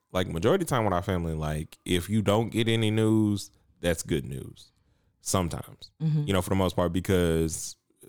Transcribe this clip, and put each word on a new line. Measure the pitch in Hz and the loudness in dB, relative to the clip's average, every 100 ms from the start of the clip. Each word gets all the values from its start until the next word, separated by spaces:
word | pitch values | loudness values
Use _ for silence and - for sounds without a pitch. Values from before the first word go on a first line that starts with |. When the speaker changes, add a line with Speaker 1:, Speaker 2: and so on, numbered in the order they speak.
| _ | _
Speaker 1:
like, | 92 92 | -4 -2
majority | 82 107 196 | 0 2 2
of | 170 | 2
the | 131 | 0
time | 107 | 2
with | |
our | 87 | 0
family, | 92 90 85 | 0 -2 -2
like, | 78 76 78 78 - - | -4 -4 -4 -6 -12 -2
if | 90 87 | -2 0
you | 110 | -2
don't | 98 104 110 | 2 2 2
get | 101 113 | -2 0
any | 113 110 | 2 2
news, | 110 110 110 104 101 - _ _ _ | 2 2 4 2 0 -6 _ _ _
that's | 85 85 | -2 -2
good | - 78 65 | -2 -4 -4
news | 67 - - - _ _ _ _ _ | -10 -10 -18 -20 _ _ _ _ _
sometimes, | - 98 87 - - - - - | -2 0 0 -4 -12 -18 -20 -4
Speaker 2:
Mm-hmm. | 160 151 147 | 0 0 0
Speaker 1:
you | |
know, | 95 | 0
for | 90 | 2
the | 95 | 2
most | 92 - | 2 2
part, | 87 | 0
because | 87 87 92 85 80 80 82 - - _ _ | 0 2 2 4 2 0 -2 -10 -14 _ _